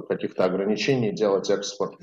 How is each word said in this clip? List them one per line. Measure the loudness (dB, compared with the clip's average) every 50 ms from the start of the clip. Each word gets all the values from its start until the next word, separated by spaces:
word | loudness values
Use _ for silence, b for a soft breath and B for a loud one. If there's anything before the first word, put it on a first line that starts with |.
| -2 -2
каких-то | -4 -4 -4 -4 -2 0 0
ограничений | 2 2 0 0 0 0 0 2 2 2 2 2 0
делать | 0 2 2 2 2 2 2 0
экспорт | 0 0 -2 -4 -6 -4 -6 -6 -6 -10